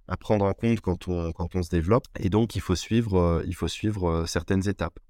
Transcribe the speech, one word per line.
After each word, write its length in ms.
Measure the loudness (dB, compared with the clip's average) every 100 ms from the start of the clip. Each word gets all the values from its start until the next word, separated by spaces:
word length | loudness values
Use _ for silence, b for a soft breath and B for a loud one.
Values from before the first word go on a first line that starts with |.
| -8
à 100 | -6
prendre 280 | 0 2 2
en 80 |
compte 280 | 2 0 0
quand 260 | 0 -4 -2
on, 240 | -2 -2
quand 240 | -4 -4 -4
on 80 |
se 60 | 0
développe. 360 | 0 4 2 0 -4
Et 100 | 0
donc, 260 | 2 0 -2
il 60 |
faut 140 | -2 -2
suivre, 420 | 2 0 2 2
euh, 260 | 4 2 -2
il 80 | -4
faut 120 | -4
suivre, 420 | -2 -4 0 0
euh, 160 | 0 -2
certaines 420 | -4 0 0 0
étapes. 320 | -2 -6 -8